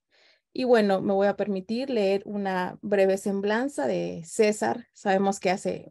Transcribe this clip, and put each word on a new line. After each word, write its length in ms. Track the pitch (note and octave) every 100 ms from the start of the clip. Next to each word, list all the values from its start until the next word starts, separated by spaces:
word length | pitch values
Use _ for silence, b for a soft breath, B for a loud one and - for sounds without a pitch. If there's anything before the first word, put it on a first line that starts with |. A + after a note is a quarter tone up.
| _ b b b _
Y 120 | -
bueno, 360 | B3+ A#3+ G#3 F#3+
me 100 | F#3+
voy 160 | G3 G3+
a 80 | G3
permitir 520 | G3+ F#3+ F#3 A3+ C4+
leer 340 | A#3 F#3+ G3
una 560 | - G#3 G3 F#3 F3+ -
breve 340 | G#3 G3+ F#3+ F#3+
semblanza 720 | G#3 G3 G3+ G#3+ C#4 D4 C4+
de 380 | F3+ F3 F3+
César. 640 | D#3+ - G#3+ G#3+ - A#3+ -
Sabemos 460 | _ G#3 F#3+ G3 G3
que 120 | F#3+
hace 360 | F#3+ F#3 E3+ -